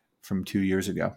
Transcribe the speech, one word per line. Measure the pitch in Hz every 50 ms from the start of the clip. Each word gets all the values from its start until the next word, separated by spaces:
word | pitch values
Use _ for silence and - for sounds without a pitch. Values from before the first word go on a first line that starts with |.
| _ _ _ _
from | - - 101 92 95
two | - - 101
years | 95 95 92 95 92
ago? | 101 90 87 90 92 -